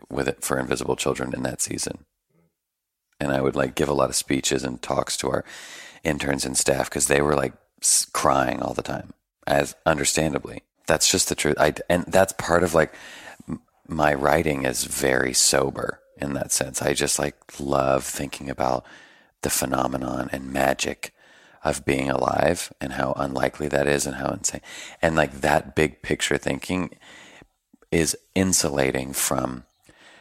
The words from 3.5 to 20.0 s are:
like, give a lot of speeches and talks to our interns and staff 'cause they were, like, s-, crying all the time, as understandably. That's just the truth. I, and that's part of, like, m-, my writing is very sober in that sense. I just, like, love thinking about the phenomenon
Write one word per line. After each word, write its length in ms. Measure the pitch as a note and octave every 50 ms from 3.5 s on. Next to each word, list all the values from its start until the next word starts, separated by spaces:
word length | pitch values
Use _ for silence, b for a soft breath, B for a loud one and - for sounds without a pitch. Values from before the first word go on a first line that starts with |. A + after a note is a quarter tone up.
| C2
like, 180 | C#2 C2+ B1+ -
give 140 | - D2 C#2+
a 60 | C#2+
lot 160 | C#2 C2 B1+
of 40 | B1+
speeches 480 | - - - C2+ C2+ - - C#2 B1+
and 180 | C2+ B1+ B1 -
talks 360 | - - C2+ - - - -
to 140 | - - C2
our 140 | C2+ - - B B B B B B B B B B B B
interns 400 | D#2+ D2 C#2+ C#2+ C#2 C#2 C2+ C2
and 120 | C2 C2
staff 320 | - - C#2 C2+ C2 B1+ -
'cause 200 | - D2 - -
they 120 | C#2+ C#2+
were, 120 | D2 D2 D2
like, 200 | C#2 C2 B1+ - - _ _ _ -
s-, 240 | - - - - - -
crying 500 | - - - D2 C2+ C2+ C2 B1 B1+ B1
all 120 | B1+ B1+ B1
the 80 | -
time, 320 | - - C2+ - - - - _ _ _ _ _ -
as 280 | - C#2+ C#2+ C#2+ - - _ -
understandably. 760 | D#2+ D#2 C#2+ C#2+ - - D#2+ D#2 D2+ C#2 C2+ - - - - - _ _ _ _
That's 240 | - D#2+ D2+ - -
just 180 | - F2+ - -
the 60 | D#2+
truth. 220 | - - D2+ D2 -
I, 160 | D2 D2+ - - - -
and 160 | F2 F2 -
that's 280 | E2+ F2+ F#2 G2 - -
part 280 | - - - E2+ F2
of, 120 | F#2 E2 D#2+
like, 200 | D#2+ D2+ - - B B B B B B B B B B -
m-, 140 | - - _ _ _ _ _ -
my 260 | E2 D#2 D2+ D2 D2
writing 500 | C2+ C#2+ C#2+ D2 E2 D#2+ D#2 C#2+ C2+ C2
is 200 | B1+ B1 - -
very 480 | - - - C#2 C2 C2 B1+ B1+ C2
sober 720 | B1+ - - - - C2+ C2+ C2+ - - A#1 - - - _ _ - -
in 160 | D2 C#2+ C#2
that 180 | C2+ - -
sense. 300 | - - C2+ C2+ C2+ -
I 100 | - D2
just, 260 | C#2+ C#2+ D2 C#2+ - C#2
like, 180 | C#2+ C#2+ - _ _ - - -
love 460 | C#2+ C#2 C#2 C#2 C2+ C2+ C2+ C2+ -
thinking 460 | - - - C#2+ C2+ - - C#2 C2+
about 340 | C2 - C2+ B1+ B1+ B1 - B B B B B B B B B B B
the 80 | - C#2
phenomenon 800 | - - C#2 C2 C2 C2 C2 B1+ C2 C2